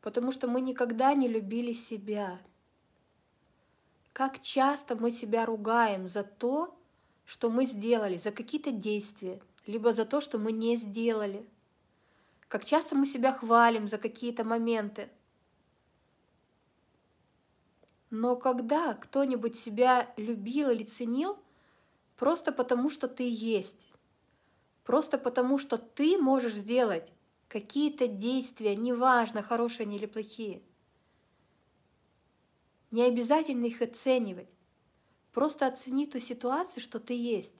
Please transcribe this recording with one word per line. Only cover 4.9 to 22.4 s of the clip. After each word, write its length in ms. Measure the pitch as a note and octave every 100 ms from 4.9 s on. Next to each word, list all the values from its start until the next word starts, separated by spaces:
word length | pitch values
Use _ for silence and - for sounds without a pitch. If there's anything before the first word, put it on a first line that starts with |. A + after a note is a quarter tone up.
| A3+
мы 160 | A#3
себя 340 | A#3 G#3+ A3+ A3+
ругаем 640 | A3+ G#3 A#3 A3+ G3 F#3
за 160 | F#3+
то, 520 | G3+ - A#3+ C#4+ F4 - _ _ _ _ -
что 240 | - A#3
мы 160 | A#3 C4
сделали, 520 | G#3+ A3 A#3 G#3 F3
за 140 | G#3
какие-то 400 | G#3 A#3 D4+ D4+
действия, 680 | A3+ G3+ G#3 G3+ - F#3 F#3+ - _ -
либо 280 | A3 A3
за 120 | A3+ A3
то, 160 | C#4+
что 160 | D4 A3+
мы 140 | G#3+
не 240 | A3 A3+ A#3
сделали. 720 | A3 G3+ A#3 A3 G#3 G3 A#3 _ _ _ _ _ _ _ _ _ _
Как 180 | G#3 -
часто 300 | D4 D#4+ C#4
мы 100 | C#4
себя 260 | C4 C4
хвалим 560 | C4 A3+ A#3 A#3 A3+ G#3
за 100 | G#3
какие-то 460 | A3+ A3+ A#3+ A#3+
моменты. 680 | A3 A#3 A3+ A3+ G#3 G#3 G#3+ _ _ _ _ _ _ _ _ _ _ _ _ _ _ _ _ _ _ _ _ _ _ _ _ _ _ _ _ _ _
Но 260 | A3 A#3+ B3
когда 580 | C4 B3 A3+ D4 E4 G#3+
кто-нибудь 640 | - C4+ C#4 B3 A3+ A3+
себя 560 | - G#3 B3 B3+ A#3+ -
любил 520 | G#3+ A3+ G3 C4+ C#4+
или 140 | A#3
ценил 560 | G#3+ - A#3+ B3 F4 G4+ _ _ _ _ _ _ _ _
просто 340 | C4 E4